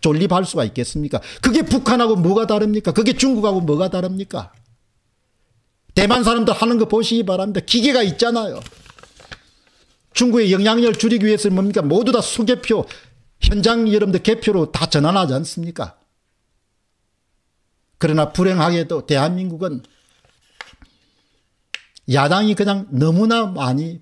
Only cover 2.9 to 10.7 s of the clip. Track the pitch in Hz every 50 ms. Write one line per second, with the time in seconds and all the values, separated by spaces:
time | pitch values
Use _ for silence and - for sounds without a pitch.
2.9 | - - 220 247 - - 254 269 254 208 208 208 190 185 175 151 147 156 185 180
3.9 | 190 180 180 185 190 190 196 - - 143 92 - _ _ _ _ _ _ _ _
4.9 | _ _ _ _ _ _ _ _ _ _ _ _ _ _ _ _ _ _ _ -
5.9 | _ 185 202 202 240 254 220 226 233 233 220 240 202 - 220 233 240 220 220 -
6.9 | 208 226 220 - 226 233 208 196 185 180 190 208 196 180 - - 220 240 220 285
7.9 | 254 247 214 185 - - 233 233 233 233 214 180 127 - 120 - - - - -
8.9 | - - - - _ - - - - - _ _ _ _ _ _ _ _ _ _
9.9 | _ _ _ _ - - 247 247 226 240 214 185 190 190 202 220